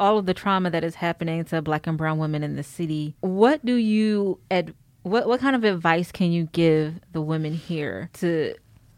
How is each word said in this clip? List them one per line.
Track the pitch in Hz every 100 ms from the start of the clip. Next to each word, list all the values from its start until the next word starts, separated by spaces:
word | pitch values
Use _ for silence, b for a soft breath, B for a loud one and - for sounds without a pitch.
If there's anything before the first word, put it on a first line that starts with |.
all | 202 214
of | 185
the |
trauma | 180 202 190 180
that | 165
is | 165 -
happening | 170 170 165 165
to | 165 165
Black | 151 156 165
and | 156
brown | 160 156
women | 156 151
in | 147 139
the |
city, | 147 - 165 151 151 -
what | 190 190 233 302
do | 240
you | 247 220 214 214 208 196 - -
ad-, | 185 165 - _ _
what, | 180 226 226
what | 247
kind | 262
of | 262
advice | 214 180 165 165 175
can | - 175
you | 170 160
give | 170 165 156 151 165 _
the | 165
women | 151 160 156
here | 160 - 165 139 95 165
to | - 175 160 131 - _ - _